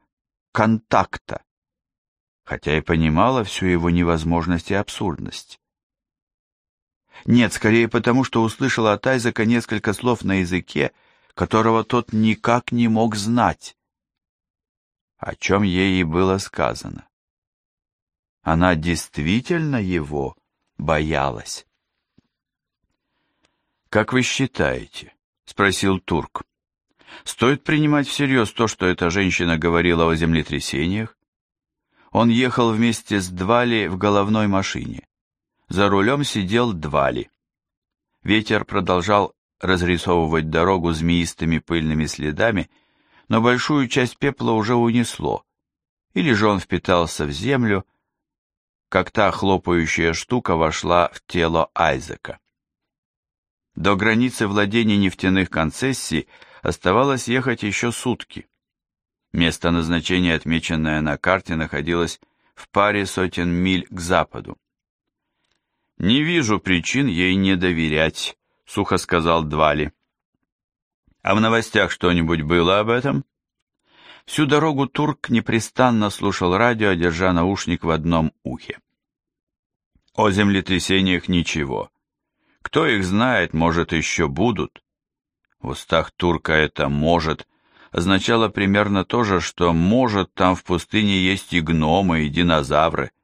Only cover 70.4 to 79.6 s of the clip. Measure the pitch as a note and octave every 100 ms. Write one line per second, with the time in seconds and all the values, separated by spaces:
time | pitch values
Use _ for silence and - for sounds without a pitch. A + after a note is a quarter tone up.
70.4 | _ _ _ _ _ _ _ _ - G#2
71.4 | A2+ A2+ A2 G#2+ F#2 - F2+ F2 D#2+ E2+
72.4 | D2+ F2 E2+ G2+ A2 A#2+ C#3 C#3 - _
73.4 | _ _ _ _ _ _ - - - -
74.4 | D3 D3 D#3+ C3+ C#3 - D3+ - - A#2
75.4 | - A2+ - - B2+ A2+ G#2 - G2+ F2+
76.4 | F2+ F#2 A#2+ A2+ G#2 F2 F2 E2 F#2 E2+
77.4 | F2+ G2 - E2+ E2+ D#2+ D#2+ E2 D#2 -
78.4 | - B1+ - - _ _ _ _ _ _
79.4 | _ _